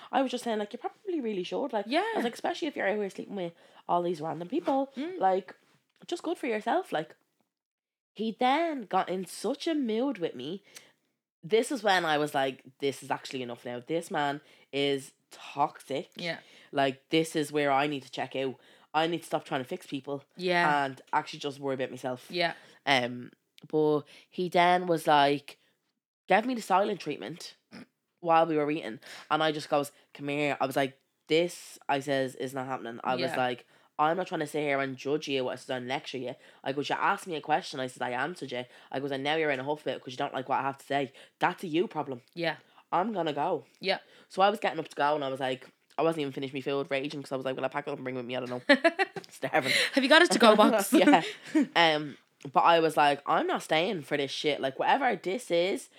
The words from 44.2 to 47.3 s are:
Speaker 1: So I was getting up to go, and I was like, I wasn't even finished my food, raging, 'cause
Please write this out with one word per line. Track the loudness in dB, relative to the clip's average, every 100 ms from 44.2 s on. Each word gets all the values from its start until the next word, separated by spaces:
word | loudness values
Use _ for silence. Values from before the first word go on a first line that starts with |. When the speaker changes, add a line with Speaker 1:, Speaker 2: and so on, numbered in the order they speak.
| -14
Speaker 1:
So | 2
I | 4
was | 4
getting | -2 -2
up | -8
to | 0
go, | 2 2
and |
I | 0
was | -2
like, | -2 -4 -8 _ _ 0
I |
wasn't | 0 2
even | -4
finished | -4 -6
my | -6
food, | -4 -2 -2
raging, | -2 -4 -8
'cause | -8